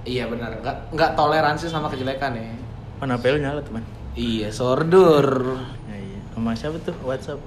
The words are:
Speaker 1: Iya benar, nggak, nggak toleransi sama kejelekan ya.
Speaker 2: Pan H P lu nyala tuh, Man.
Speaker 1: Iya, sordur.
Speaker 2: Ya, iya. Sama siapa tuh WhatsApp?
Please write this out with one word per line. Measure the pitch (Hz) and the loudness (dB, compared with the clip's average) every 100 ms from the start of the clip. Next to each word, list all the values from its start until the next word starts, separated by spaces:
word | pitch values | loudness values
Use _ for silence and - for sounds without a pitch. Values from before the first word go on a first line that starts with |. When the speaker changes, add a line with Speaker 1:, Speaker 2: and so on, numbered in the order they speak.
Speaker 1:
Iya | - 123 113 | -4 -4 -4
benar, | 117 117 110 | -6 -6 -6
nggak, | - 139 - | -8 -8 -8
nggak | 160 160 | 0 2
toleransi | - 147 156 151 156 165 | 4 4 4 2 0 -2
sama | 160 151 | -4 -4
kejelekan | 143 127 135 143 113 | -4 -4 -2 -4 -4
ya. | 113 113 - - - - | -8 -10 -12 -12 -12 -8
Speaker 2:
Pan | 135 | -2
H | 123 | 0
P | 123 | 2
lu | 147 | 2
nyala | 139 147 | 0 -4
tuh, | 120 | -6
Man. | 110 113 - - | -8 -10 -12 -10
Speaker 1:
Iya, | - 120 113 107 | -4 -2 -2 -2
sordur. | 110 123 131 160 185 175 147 139 127 123 127 117 - 110 | -2 2 2 6 8 10 8 6 4 0 -4 -8 -10 -12
Speaker 2:
Ya, | 104 | -10
iya. | 98 98 - | -10 -12 -10
Sama | - 160 | -4 -2
siapa | 113 151 165 | -2 -4 -4
tuh | 175 165 | -6 -6
WhatsApp? | 127 131 - 143 | -6 -6 -6 -10